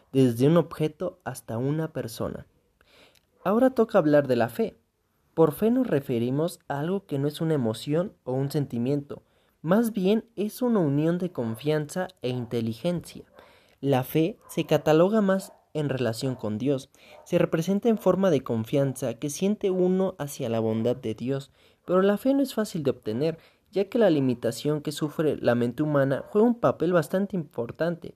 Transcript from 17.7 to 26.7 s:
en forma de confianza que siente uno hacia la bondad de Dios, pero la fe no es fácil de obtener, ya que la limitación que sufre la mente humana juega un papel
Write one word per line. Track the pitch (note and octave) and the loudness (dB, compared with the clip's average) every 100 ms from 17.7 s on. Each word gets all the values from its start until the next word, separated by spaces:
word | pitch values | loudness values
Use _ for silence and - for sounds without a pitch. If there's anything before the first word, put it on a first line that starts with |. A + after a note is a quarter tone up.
| G3+ A#3+ | 0 0
en | G#3+ | 2
forma | F#3 F3+ G3 | 2 2 2
de | C#3 | 0
confianza | - A2+ A2+ C#3+ C#3 B2+ B2 | 0 -4 0 0 0 -2 -6
que | A#2+ D3 | -6 -8
siente | - G3 G#3 G3 | -2 -2 0 0
uno | F#3 F3+ F#3 F#3+ - | 2 2 2 0 -4
hacia | C#3+ - A#2+ | -10 -6 -2
la | A2+ | 0
bondad | A2+ A2 A#2 B2 | 0 0 -2 -2
de | A2+ | -6
Dios, | A2 A#2+ C3+ - _ _ _ - | -6 -6 -6 -8 _ _ _ 0
pero | F#3 | 2
la | G3 G3+ | 2 2
fe | C4 | 0
no | C#4 | 0
es | C4+ - | 0 -2
fácil | G#3+ E3 | -4 -2
de | C#3 | -2
obtener, | A#2 G#2+ A2+ D#3+ D#3+ - _ _ | -2 -6 -2 -4 -4 -14 _ _
ya | F#3 G3 | -4 -2
que | A#3+ | 2
la | G3+ | 4
limitación | D3+ C3 A#2+ A2+ C3 D3 D3+ | 4 2 0 -4 -2 -2 -2
que | D3+ | -4
sufre | C#3+ D3+ D#3 D#3 - | -6 -6 -2 -2 0
la | B2 | 2
mente | A#2+ A#2+ A#2+ | 2 0 -2
humana | D3+ C#3+ C3+ B2 - | 0 2 2 0 -2
juega | G#3 A#3+ | 2 2
un | A#3 | 4
papel | C#3 | 0